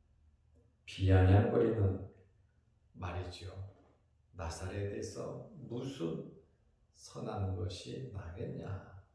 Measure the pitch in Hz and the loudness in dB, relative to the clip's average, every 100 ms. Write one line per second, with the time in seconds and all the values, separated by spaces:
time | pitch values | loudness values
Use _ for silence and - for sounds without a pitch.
0 | _ _ _ _ _ _ _ _ - - | _ _ _ _ _ _ _ _ -16 0
1 | 95 95 92 101 - 120 113 110 98 92 | 6 8 10 10 8 4 4 4 2 0
2 | - - _ _ _ _ _ _ _ - | -8 -16 _ _ _ _ _ _ _ -10
3 | 92 87 90 - 92 95 98 - _ _ | -8 -6 -8 -10 -14 -12 -14 -16 _ _
4 | _ _ _ - 82 - 92 101 101 113 | _ _ _ -8 -8 -6 -6 -4 -4 -4
5 | - 120 - 131 - 156 120 120 135 - | -8 -8 -8 -8 -12 -16 -10 -6 -6 -6
6 | 165 - - - _ _ _ _ _ _ | -6 -6 -10 -16 _ _ _ _ _ _
7 | - - 113 107 95 92 95 92 123 131 | -18 -12 -8 -4 -4 -2 -4 -6 -10 -10
8 | 131 98 - 87 156 - - 98 - - | -10 -10 -12 -10 -8 -8 -8 -10 -12 -20
9 | - | -20